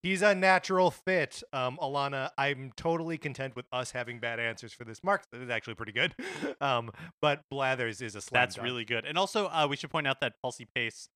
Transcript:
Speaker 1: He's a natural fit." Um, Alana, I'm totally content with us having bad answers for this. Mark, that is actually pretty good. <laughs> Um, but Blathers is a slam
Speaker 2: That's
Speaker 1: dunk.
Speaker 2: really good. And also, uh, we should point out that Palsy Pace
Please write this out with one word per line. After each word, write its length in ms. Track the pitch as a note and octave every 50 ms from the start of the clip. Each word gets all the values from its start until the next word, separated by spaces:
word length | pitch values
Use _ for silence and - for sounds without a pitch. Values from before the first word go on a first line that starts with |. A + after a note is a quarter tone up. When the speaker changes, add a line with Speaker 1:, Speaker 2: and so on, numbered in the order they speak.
| -
Speaker 1:
He's 180 | F3 F#3+ F#3
a 100 | G3+ G#3 G3+
natural 560 | F#3 F#3 F#3+ F#3+ F3+ - - F#3+ F#3 F#3 F3
fit." 500 | - - _ - F#3+ F3 D3 - - - - -
Um, 240 | - C3+ B2+ B2+ C3 E3
Alana, 480 | E3 C3+ C#3 C#3+ C#3 C#3 C#3 C3+ C3 D#3 - -
I'm 340 | C#3 C#3+ C#3+ B2+ C3+ C3 -
totally 420 | - - E3 E3 E3 E3 E3 E3 D3+
content 360 | - D3 C3 - C3+ C3+ C3+
with 100 | B2+ B2 _
us 180 | - B2+ B2 -
having 260 | - B2+ B2 A2+ A#2+ A#2
bad 180 | A2+ A#2 A#2 A2+
answers 320 | A#2 A#2 A2+ - - A2+
for 120 | - - A#2+
this. 180 | A2 A2 -
Mark, 200 | - F#3+ G3+ G3 - _
that 80 | - A#2
is 100 | B2+ B2
actually 240 | A#2+ A2+ - - A2+
pretty 180 | - A#2 G#2+
good. 220 | G2+ A#2+ D3 F3+ - -
<laughs> 60 | C#4+ F#4+ F#4 D3+ - C#4 C4+ _
Um, 320 | D3 C#3 C3 A#2+ A#2 A2+ - - E3 F3 - _
but 200 | - D3+ C#3+ D3 _ _
Blathers 500 | C#3 C#3 C3+ C3 C3 B2 B2 A2+ G#2+ -
is 140 | B2+ A2 G2
a 60 | G#2
slam 220 | - - B2 B2
Speaker 2:
That's 120 | B2 B2 F2+
Speaker 1:
dunk. 100 | A2 A2+
Speaker 2:
really 200 | A#2+ B2 A#2+ A2+
good. 200 | G#2 B2 A2+ -
And 140 | - D3+ E3+
also, 280 | G3 F#3+ - A3 G3+ F3+
uh, 180 | D#3+ E3 D3+ C#3+
we 60 | C#3+
should 160 | - - D3+
point 160 | - D#3+ D3
out 140 | C#3 C3+ -
that 140 | - A#2+ - _
Palsy 240 | - B2+ - - B2 - _
Pace 320 | B2+ A#2+ A2+ - - - - _